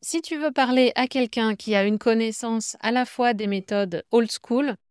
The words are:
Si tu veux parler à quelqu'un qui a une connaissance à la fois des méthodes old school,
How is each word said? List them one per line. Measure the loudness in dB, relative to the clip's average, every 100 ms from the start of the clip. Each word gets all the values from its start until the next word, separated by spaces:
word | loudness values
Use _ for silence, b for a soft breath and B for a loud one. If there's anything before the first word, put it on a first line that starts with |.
Si | -6 -6
tu | -4 -4
veux | -2
parler | 0 2 4 4
à | 2 -2
quelqu'un | 0 -2 0 0 -2
qui | 0
a | 2
une | 2 2
connaissance | 2 2 0 -4 -4 -4 -4 -6
à | -2
la | 0
fois | -2 0 0
des | 2 -2
méthodes | -2 -2 -2 -2 -4 0
old | 2 2
school, | -4 -2 -2 -2 -4 _